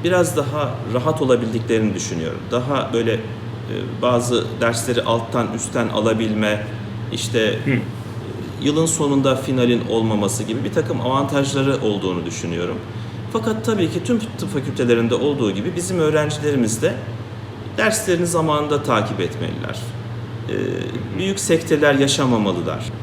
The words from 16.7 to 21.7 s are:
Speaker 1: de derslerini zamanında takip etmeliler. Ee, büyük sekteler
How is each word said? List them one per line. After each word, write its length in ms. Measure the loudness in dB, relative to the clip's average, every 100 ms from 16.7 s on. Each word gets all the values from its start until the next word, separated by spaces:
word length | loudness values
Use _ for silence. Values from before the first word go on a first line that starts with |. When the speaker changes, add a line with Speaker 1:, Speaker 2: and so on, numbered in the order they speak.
| 2
Speaker 1:
de 120 | 0 -2 -8 -10 -10 -12 -12 -12 -8 0
derslerini 480 | 2 2 0 2 2
zamanında 560 | 2 2 2 2 0
takip 380 | 2 2 2 -2
etmeliler. 560 | -2 -2 -4 -4 -6 -8 -8 -8 -8 -10 -8 -8 -4
Ee, 60 | -2 -2 -2 -4 -6 -6 -4
büyük 220 | -2 -2
sekteler 540 | 2 2 4